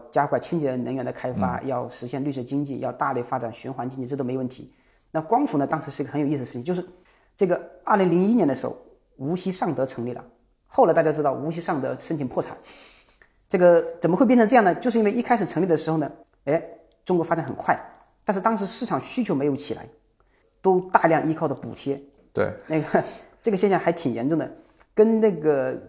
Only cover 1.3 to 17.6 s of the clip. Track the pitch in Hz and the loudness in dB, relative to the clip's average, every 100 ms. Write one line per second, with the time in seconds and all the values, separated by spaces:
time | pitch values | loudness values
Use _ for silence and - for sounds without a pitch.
1.3 | 123 123 120 131 123 117 - 123 139 143 | -2 -2 -2 -4 -4 -6 -10 -8 -6 -4
2.3 | 131 123 139 139 123 123 123 143 127 120 | -6 -4 -4 -4 -4 -6 -2 -2 -2 -4
3.3 | 131 117 - 127 127 123 131 123 143 123 | -6 -6 -10 -10 -8 -8 -8 -6 -4 -4
4.3 | 131 127 - - _ _ _ _ 160 156 | -4 -6 -8 -20 _ _ _ _ -6 0
5.3 | 240 294 147 139 160 147 - 131 147 143 | 2 2 0 0 -2 -4 -8 -6 -2 -2
6.3 | 143 120 123 143 180 180 - _ _ _ | -2 -4 -8 -6 -6 -6 -14 _ _ _
7.3 | - 185 175 - - - 208 185 175 196 | -2 0 0 -4 -8 0 2 4 4 4
8.3 | 233 147 123 117 - - _ _ - 135 | 4 2 0 -4 -8 -16 _ _ -10 -6
9.3 | 180 190 180 208 127 135 - 120 120 - | -4 -4 -2 -2 -2 -2 -4 -8 -8 -14
10.3 | _ _ _ _ - 175 165 156 151 143 | _ _ _ _ 4 4 6 4 2 0
11.3 | 127 151 165 180 151 127 127 - 156 127 | -2 -4 -4 -4 -4 -4 -6 -6 -4 -4
12.3 | - - - - - - - - _ _ | -4 -6 -8 -18 -20 -20 -20 -20 _ _
13.3 | _ - 185 175 170 - - 165 180 233 | _ -2 6 8 8 4 0 2 4 6
14.3 | 247 220 247 196 165 247 226 208 240 233 | 6 6 6 6 2 0 2 2 0 0
15.3 | 233 170 160 180 156 160 160 139 - _ | 0 0 0 2 2 0 -2 -2 -8 _
16.3 | _ 139 160 - - _ _ - 180 160 | _ -2 -2 -2 -18 _ _ -2 0 0
17.3 | 165 127 104 | -2 -4 -4